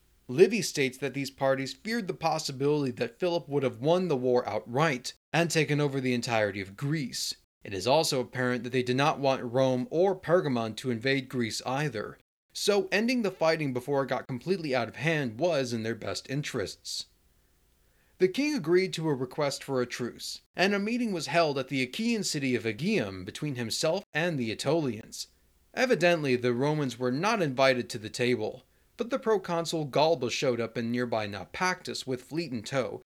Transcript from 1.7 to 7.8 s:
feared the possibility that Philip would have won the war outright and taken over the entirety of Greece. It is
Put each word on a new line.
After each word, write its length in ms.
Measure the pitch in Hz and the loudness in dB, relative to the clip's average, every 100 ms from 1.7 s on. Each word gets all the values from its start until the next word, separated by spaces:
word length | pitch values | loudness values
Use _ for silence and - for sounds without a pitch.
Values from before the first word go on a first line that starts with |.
feared 360 | - 214 233 185 | -8 -4 -4 -4
the 60 | |
possibility 760 | 156 160 156 - 131 143 151 135 | -2 -2 0 -4 -2 0 2 0
that 280 | - 117 - | -2 -6 -2
Philip 280 | 180 170 143 | -2 -2 -2
would 140 | 139 | 0
have 180 | 131 110 | 0 0
won 280 | 147 180 180 | 2 2 2
the 80 | 131 | 0
war 320 | 127 123 107 | 2 2 2
outright 640 | 107 - 123 160 123 - - _ | -4 -2 0 2 0 -6 -14 _
and 160 | 156 170 | 0 2
taken 320 | 165 139 147 | 2 2 2
over 200 | 147 135 | 0 0
the 120 | 127 | 0
entirety 480 | 120 120 110 104 101 | 0 2 2 2 0
of 160 | 95 98 | -8 -6
Greece. 600 | 143 160 123 - - - _ _ | -2 -2 -2 -6 -8 -10 _ _
It 100 | - | -8
is 120 | 95 | -2